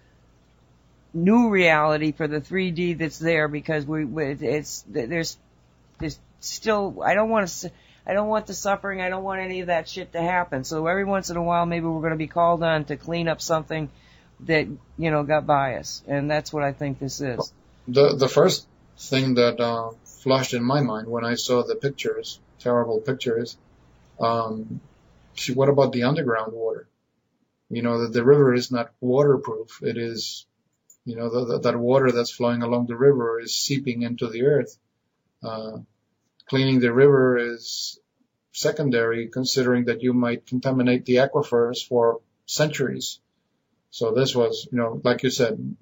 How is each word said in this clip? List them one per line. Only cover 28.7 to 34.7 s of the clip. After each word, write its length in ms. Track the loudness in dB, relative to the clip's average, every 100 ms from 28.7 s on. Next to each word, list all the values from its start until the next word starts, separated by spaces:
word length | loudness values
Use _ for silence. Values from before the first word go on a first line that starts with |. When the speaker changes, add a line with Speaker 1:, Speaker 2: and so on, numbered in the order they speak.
Speaker 2:
not 220 | -4 -4 -4
waterproof. 800 | 0 2 4 4 0 -10 -10 -8
It 160 | -6 -4
is, 480 | -6 -6 -10 -12 -16 _ _ _ _ _
you 120 | -12 -6
know, 120 | -4
the, 160 | -2
the, 140 | -2 0
that 180 | 0 0
water 320 | 2 4 4
that's 200 | 2 -2
flowing 320 | -2 -2 0
along 240 | -2 -2 -2
the 100 | 2
river 440 | 4 4 2 -4
is 140 | -4
seeping 480 | -6 -2 -2 -2 -4
into 260 | -4 -4 -4
the 160 | 0
earth. 320 | 2 2 0